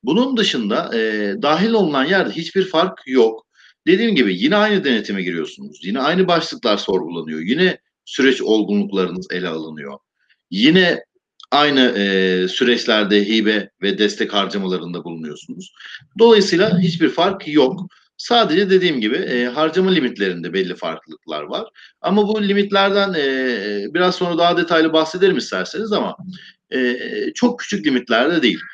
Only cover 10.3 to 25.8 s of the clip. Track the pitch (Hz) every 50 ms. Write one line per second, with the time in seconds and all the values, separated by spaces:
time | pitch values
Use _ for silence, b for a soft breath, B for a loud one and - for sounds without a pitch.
10.3 | _ _ _ _ 87 95 113 147 170 190 180 175 147 - - _ _ _ _ _
11.3 | _ _ - _ - 143 147 147 143 131 127 120 - 101 101 98 98 95 95 92
12.3 | 92 92 92 92 - - 127 117 120 113 - - 113 107 104 95 104 104 101 95
13.3 | 113 113 104 107 107 104 95 - _ _ 90 101 95 95 107 101 - - 110 -
14.3 | 101 101 98 92 - 101 95 92 92 87 82 87 87 87 80 87 82 82 80 76
15.3 | 73 - - - - - 185 - B B B B B B B _ _ 190 226 233
16.3 | 226 208 196 - 180 170 202 220 214 175 185 165 160 - 160 - - - 170 196
17.3 | 190 - - 156 147 151 170 - - - 185 b b b b b b _ - -
18.3 | 240 240 220 170 151 180 202 185 190 185 175 180 151 123 107 107 127 170 - -
19.3 | 131 123 123 123 120 147 156 160 160 175 190 190 185 160 131 117 98 95 98 92
20.3 | 87 85 82 87 82 95 92 90 87 - - 82 80 78 _ 80 78 - _ 82
21.3 | 78 76 73 76 120 170 226 220 B B B B B _ - 165 190 208 214 196
22.3 | 220 220 208 196 202 202 202 202 196 196 196 202 196 202 196 196 180 160 143 135
23.3 | 135 131 131 127 120 107 98 104 104 101 101 - 147 170 180 180 175 - 180 175
24.3 | 170 165 170 175 175 170 175 170 175 160 160 160 156 160 156 156 - 185 190 190
25.3 | 175 127 - - 104 92 90 - - -